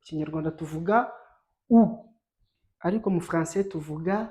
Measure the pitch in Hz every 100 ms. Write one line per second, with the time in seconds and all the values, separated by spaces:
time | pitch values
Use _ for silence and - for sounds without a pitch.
0 | - 156 151 160 156 156 156 156 170 220
1 | 247 - - _ _ _ _ 233 214 -
2 | - _ _ _ _ _ _ _ - 214
3 | 214 180 170 170 160 196 196 165 151 151
4 | 165 202 226